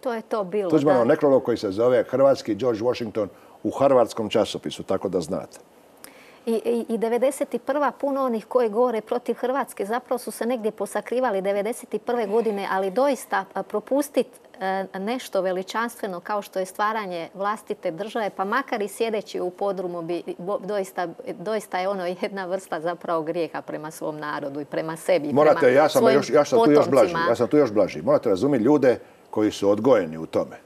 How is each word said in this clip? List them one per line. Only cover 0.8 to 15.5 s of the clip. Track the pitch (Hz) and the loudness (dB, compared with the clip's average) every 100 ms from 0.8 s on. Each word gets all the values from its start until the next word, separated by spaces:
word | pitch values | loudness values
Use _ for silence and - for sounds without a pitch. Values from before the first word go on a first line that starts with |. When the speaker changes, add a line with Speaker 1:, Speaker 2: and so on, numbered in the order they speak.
| 143 135 | 4 4
Speaker 1:
da. | 117 | 4
Speaker 2:
nekrolog | 156 147 131 | 4 6 4
koji | - 113 | 4 -2
se | 107 | -2
zove | 95 120 123 | 0 2 4
Hrvatski | - 127 135 131 - | 2 4 4 4 0
George | 101 123 110 | -2 -2 0
Washington | 117 117 117 107 98 - - - | -2 -2 -4 -4 -6 -8 -20 -8
u | - | -6
harvardskom | - 139 131 113 - 107 | 2 4 6 4 0 -2
časopisu, | 113 101 - 78 - | 0 0 -2 -8 -10
tako | 85 95 101 | -4 -2 0
da | 90 | -2
znate. | 78 87 69 - - _ _ _ - - - - - | -2 -6 -8 -18 -20 _ _ _ -20 -20 -20 -14 -4
Speaker 1:
I, | |
i, | 226 - 233 220 | -4 -2 -4 -2
i | 226 | -2
devedeset | 226 240 254 285 285 | 0 0 0 -2 -4
i | 247 | -6
prva, | - 277 277 | -4 -2 -2
puno | - 277 269 | -2 -4 -2
onih | 262 226 - | -2 -2 0
koji | 254 233 | 0 0
govore | 208 247 226 | 2 0 0
protiv | 214 240 - | -4 -6 -4
Hrvatske, | 233 240 262 233 - 202 | -4 -2 -2 -4 -6 -4
zapravo | 233 - - | -4 -4 -6
su | - | -6
se | - 226 | -6 -4
negdje | 254 214 | -2 -4
posakrivali | 208 202 - 208 233 254 196 | -4 -6 -6 -4 -2 0 0
devedeset | 190 202 202 254 - | 0 -2 -2 -6 -8
i | 214 | -8
prve | - 240 214 | -4 -4 0
godine, | 214 220 202 196 | 0 0 -2 -2
ali | 190 196 | -2 -2
doista, | 185 277 262 - 196 190 | 0 0 0 -2 -4 -4
a, | - | -8
propustit | 190 208 - 269 285 - 233 - - - | -6 -6 -2 -2 0 -2 -4 -6 -20 -8
e, | 190 190 190 190 | -4 -4 -4 -6
nešto | 196 247 - 202 | -6 -6 -4 -2
veličanstveno | 185 | -2